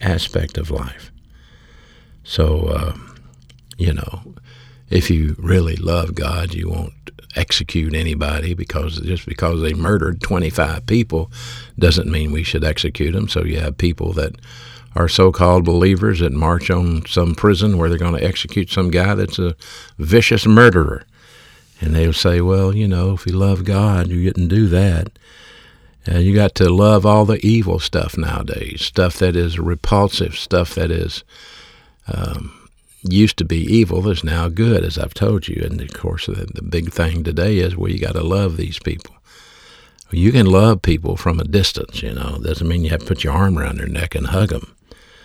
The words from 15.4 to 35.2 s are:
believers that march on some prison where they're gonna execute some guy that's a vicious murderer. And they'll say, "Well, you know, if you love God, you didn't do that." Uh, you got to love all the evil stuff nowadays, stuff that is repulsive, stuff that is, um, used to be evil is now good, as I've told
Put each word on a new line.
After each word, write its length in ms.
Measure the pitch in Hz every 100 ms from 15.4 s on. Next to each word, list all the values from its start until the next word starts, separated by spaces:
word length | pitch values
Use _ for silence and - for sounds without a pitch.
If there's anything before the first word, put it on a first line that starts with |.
| 90 90
believers 560 | 85 87 95 92 107 87
that 120 | 82
march 380 | 71 80 87 -
on 340 | 90 87 82 -
some 280 | 90 85
prison 440 | 80 104 92 107 92
where 100 | 82
they're 100 | 85
gonna 220 | 87 80
execute 500 | 92 92 - 104 90
some 200 | 98 90
guy 240 | 87 95
that's 240 | 101 95 -
a 180 | 87 78 - - - -
vicious 480 | 76 117 - 113 113
murderer. 580 | 110 120 90 71 - - _ - - - - _ -
And 140 | 78
they'll 200 | 80 82
say, 260 | 78 92 87
"Well, 340 | 90 95 95
you 140 | 101 104
know, 240 | 87 92
if 140 | 95 92
you 60 |
love 320 | 92 98 92
God, 440 | 92 98 104 92 87
you 160 | 87
didn't 240 | 92 92 85
do 180 | 101 104
that." 500 | 87 98 82 90 - _ - - - - _ _ _ -
Uh, 100 | 87
you 140 | 92
got 220 | 101 98
to 180 | - 90
love 320 | 90 104 104
all 200 | 104 107
the 200 | 104 104
evil 360 | 104 113 92 85
stuff 360 | - 87 78 -
nowadays, 640 | 78 - - - - -
stuff 380 | - - 90 -
that 160 | 92
is 240 | 87 85 82
repulsive, 800 | 85 85 - 104 101 - 85 -
stuff 360 | - 90 87 -
that 120 | 85
is, 360 | 82 82 - - - - - - - _ _ -
um, 460 | 92 - - - - - _ _ _
used 340 | 92 95 107 -
to 80 |
be 140 | 82 85
evil 500 | 82 113 98 90 101
is 140 | 82
now 260 | 80 82 85
good, 360 | 85 117 92
as 140 | 85 -
I've 160 | -
told 340 | -